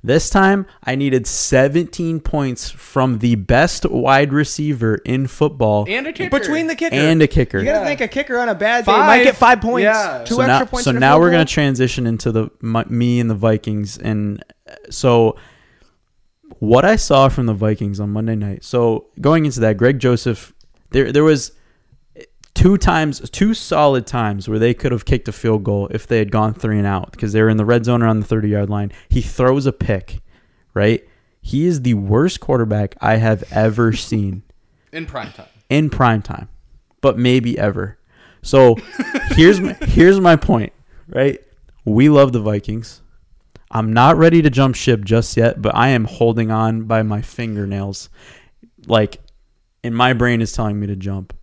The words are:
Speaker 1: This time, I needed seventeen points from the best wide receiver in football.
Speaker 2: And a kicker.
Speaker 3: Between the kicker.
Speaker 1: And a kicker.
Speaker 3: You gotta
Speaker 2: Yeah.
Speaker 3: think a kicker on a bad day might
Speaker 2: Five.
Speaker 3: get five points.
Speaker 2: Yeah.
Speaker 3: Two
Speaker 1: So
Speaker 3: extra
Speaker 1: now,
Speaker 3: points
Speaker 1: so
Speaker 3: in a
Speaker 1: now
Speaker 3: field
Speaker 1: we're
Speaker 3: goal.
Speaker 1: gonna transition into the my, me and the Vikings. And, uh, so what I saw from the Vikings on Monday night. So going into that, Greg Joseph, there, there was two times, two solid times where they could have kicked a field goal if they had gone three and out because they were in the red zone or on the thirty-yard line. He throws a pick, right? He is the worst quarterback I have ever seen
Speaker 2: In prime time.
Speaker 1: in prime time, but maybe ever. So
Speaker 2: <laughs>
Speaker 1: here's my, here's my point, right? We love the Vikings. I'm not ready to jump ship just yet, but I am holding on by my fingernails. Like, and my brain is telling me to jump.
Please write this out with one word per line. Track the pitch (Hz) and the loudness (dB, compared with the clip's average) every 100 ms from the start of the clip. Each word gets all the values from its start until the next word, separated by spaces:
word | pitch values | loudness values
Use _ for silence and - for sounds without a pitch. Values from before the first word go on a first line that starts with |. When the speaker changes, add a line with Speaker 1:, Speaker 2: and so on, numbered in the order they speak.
Speaker 1:
This | 113 147 - | 2 0 2
time, | 202 190 196 190 _ | 2 4 2 -4 _
I | - | -6
needed | 131 139 131 110 | -2 0 0 -2
seventeen | - - 131 139 151 170 - 165 165 | -8 0 2 2 0 -4 -6 -6 -4
points | - 156 139 120 - | -4 -4 -4 -6 -12
from | - - - 131 113 | -16 -8 -2 0 0
the | 120 | 0
best | 113 92 120 156 - | 0 2 2 2 0
wide | - 123 127 135 143 | -4 -2 2 2 2
receiver | 139 147 - 151 135 113 104 | 0 -2 -4 -6 -2 -2 -2
in | - 127 135 | -2 -4 -4
football. | - 151 139 110 104 104 | -2 -2 0 0 0 -2
Speaker 2:
And | 220 285 | -6 -6
a | |
kicker. | - 359 277 | -8 -2 -2
Speaker 3:
Between | 202 311 330 | -2 -4 -4
the | 320 | -4
kicker. | 330 | -4
Speaker 1:
And | 135 151 165 | 0 2 4
a | 151 | 2
kicker. | - 127 98 | 2 0 -2
Speaker 3:
You | |
gotta | 220 311 | -2 -2
Speaker 2:
Yeah. | |
Speaker 3:
think | 302 285 | -2 -4
a | 233 | -4
kicker | 269 285 247 | -6 -4 -4
on | 240 | -2
a | |
bad | 185 214 240 208 | -2 -2 -2 2
day | |
might | 208 | 2
Speaker 2:
Five. | 294 233 | 4 6
Speaker 3:
get | 247 233 | 4 4
five | 240 233 | 4 4
points. | 220 240 | 2 0
Speaker 2:
Yeah. | 202 220 196 131 | 2 0 -2 -8
Speaker 3:
Two | 117 117 | -6 -2
Speaker 1:
So | |
Speaker 3:
extra | 127 131 | 2 2
Speaker 1:
now, | 131 | 0
Speaker 3:
points | - | -4
Speaker 1:
so | - | -2
Speaker 3:
in | 123 | 2
a | |
Speaker 1:
now | 131 | 4
Speaker 3:
field | 151 | 6
Speaker 1:
we're | 170 | 4
Speaker 3:
goal. | 170 | 2
Speaker 1:
gonna | 156 | 0
transition | - 143 131 127 - 117 | 0 0 0 -2 0 -4
into | 113 123 | -2 -2
the | 110 110 _ | -2 -4 _
my, | 113 113 - | -4 -4 -2
me | 120 120 120 | -2 0 0
and | 117 | 0
the | |
Vikings. | 107 110 110 - 107 104 - | 0 0 0 -2 -6 -8 -8
And, | - 107 104 101 - _ - | -6 -4 -4 -8 -14 _ -20
uh, | - - | -20 -16
so | - 131 117 113 - - _ _ _ _ _ _ _ _ _ _ - | -2 2 4 2 0 -18 _ _ _ _ _ _ _ _ _ _ -10
what | 107 120 | 2 4
I | 170 220 | 4 2
saw | - 139 135 | 2 4 4
from | 131 120 | 2 -2
the | |
Vikings | 104 107 107 101 101 | 0 -2 -2 -4 -6
on | 104 | -6
Monday | 104 113 110 | -4 -4 -4
night. | 101 98 | -6 -8
So | - 123 117 110 - - | -6 0 0 -2 -8 -2
going | 151 165 156 | 2 2 0
into | 123 | 0
that, | 113 101 | -2 2
Greg | 120 139 | 2 2
Joseph, | 127 120 - 110 - _ _ _ _ | 0 0 -2 -6 -10 _ _ _ _
there, | 127 135 | -2 0
there | 143 | 2
was | 156 151 - _ _ _ _ _ _ - - _ - | 4 2 -2 _ _ _ _ _ _ -20 -20 _ -12
two | - 180 196 | 2 4 4
times, | 208 165 156 139 - | 2 0 -2 -6 -12
two | - 202 | -2 -2
solid | 226 - 156 147 135 110 | -2 -4 0 2 2 -2
times | 123 110 101 95 | -4 -4 -4 -6
where | 107 | 0
they | 117 | 0
could | 117 139 | 0 -2
have | 120 | -4
kicked | - 127 - | -2 -2 -2
a | |
field | 104 117 110 | -6 -2 -2
goal | 101 101 101 | -2 -4 -4
if | 107 - | -8 -2
they | 117 | -2
had | 104 | 0
gone | 107 110 | 0 -2
three | 110 113 104 | -2 -4 -2
and | 101 | -2
out | 95 92 | -4 -6
because | - 110 | -8 -4
they | 107 | 2
were | 110 | 2
in | 107 | 2
the | |
red | 107 120 | 2 0
zone | 113 120 | 2 0
or | 117 | 2
on | 110 | 0
the | 104 | -2
thirty-yard | 113 104 104 101 | -2 -2 -2 -2
line. | 104 101 - _ | -6 -8 -12 _
He | 127 | -4
throws | - - 127 135 135 | -4 -2 0 2 -2
a | |
pick, | - - 98 - - - _ _ _ _ | -4 -4 -6 -6 -16 -16 _ _ _ _
right? | - 104 113 _ _ _ _ | -2 0 0 _ _ _ _
He | - 131 170 | -8 -2 -2
is | 160 | -2
the | 127 | -2
worst | 110 98 110 170 - | -2 0 0 0 -2
quarterback | - 131 110 104 101 - | -4 -2 0 -2 -4 -4
I | 107 110 | -2 0
have | 113 107 - | 0 -2 -4
ever | - 110 110 113 | -2 -2 0 -2
seen | 110 - 110 101 95 - _ _ _ _ | -2 -6 -6 -4 -8 -14 _ _ _ _
Speaker 2:
In | 156 160 | -14 -12
prime | 135 107 | -12 -14
time. | - - _ _ | -18 -20 _ _
Speaker 1:
in | 139 156 | -2 -2
prime | - 123 110 | 0 2 2
time, | - - - - _ - _ _ | -4 -14 -16 -20 _ -20 _ _
but | 139 113 | -2 0
maybe | 123 127 117 - | 0 0 0 -4
ever. | 104 95 98 - _ _ _ _ | -4 -4 -10 -14 _ _ _ _
So | - 135 127 113 - - | 0 6 6 4 -4 -10
Speaker 2:
<laughs> | - - - | -8 -6 -2
Speaker 1:
here's | - 165 196 | 4 6 6
my, | 196 - | 0 -6
here's | - - 170 196 | -2 4 6 6
my | 180 160 | 4 4
point, | - 117 107 _ _ - - | 2 -2 -2 _ _ -20 -10
right? | - 139 - _ _ _ _ | -2 -2 -2 _ _ _ _
We | - 107 143 | -2 4 6
love | 147 139 | 6 4
the | 120 | 2
Vikings. | 107 104 - 110 113 - _ _ _ _ _ - _ | -2 -4 -6 -10 -12 -20 _ _ _ _ _ -20 _
I'm | 113 110 | -4 0
not | 113 131 160 | 4 4 6
ready | 165 165 | 6 6
to | 151 | 2
jump | 123 135 123 | 2 0 0
ship | - 117 | -2 -2
just | 98 113 110 - | 0 -2 0 0
yet, | 117 - | 0 0
but | 107 | -4
I | 110 123 | 0 2
am | 127 110 | 0 -2
holding | - 117 113 110 | -2 -2 0 -2
on | 110 113 113 | -2 -2 -4
by | 110 113 | -2 -2
my | 107 107 | -2 -4
fingernails. | 110 - 117 104 101 98 98 98 - - - - _ _ _ _ - | -8 -10 -8 -6 -6 -6 -8 -12 -16 -20 -20 -20 _ _ _ _ -2
Like, | 113 107 - - _ _ _ _ _ | 0 0 -6 -20 _ _ _ _ _
and | 120 | -8
my | 117 127 | 0 0
brain | 123 123 120 | 2 0 0
is | 110 | -2
telling | - 110 104 | -4 -6 -4
me | 104 | -6
to | 98 | -8
jump. | 98 98 95 - | -8 -10 -12 -18